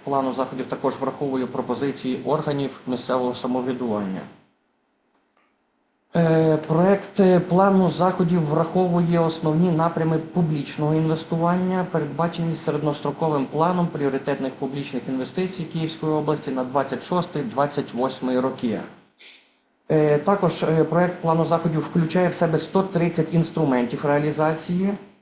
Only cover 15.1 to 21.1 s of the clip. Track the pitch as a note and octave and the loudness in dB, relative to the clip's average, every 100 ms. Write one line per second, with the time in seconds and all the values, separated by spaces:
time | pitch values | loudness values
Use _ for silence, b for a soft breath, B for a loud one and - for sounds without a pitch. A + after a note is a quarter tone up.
15.1 | C3 - - F#3 - D#3+ E3 D#3 - D#3 | -4 -4 -4 -4 -4 -6 -4 -6 -4 -2
16.1 | D#3 D3+ D3 - C3 B2+ C#3 C3+ A#2+ - | 0 0 -2 -2 -4 -2 -2 -2 -4 -4
17.1 | F3+ E3+ D3 B2+ A#2 C#3+ D3 - A#2 B2+ | -2 -2 -4 -4 0 -2 -2 -6 -2 -4
18.1 | - C3 B2+ B2+ - B2 G2 - - _ | -2 -2 0 0 -2 -4 -4 -6 -16 _
19.1 | _ B B B B _ _ - D#3 D3+ | _ B B B B _ _ 0 2 4
20.1 | D3 G3 G3+ F3 - D#3 D#3+ D3+ E3 F3 | 2 2 2 2 0 0 2 2 2 2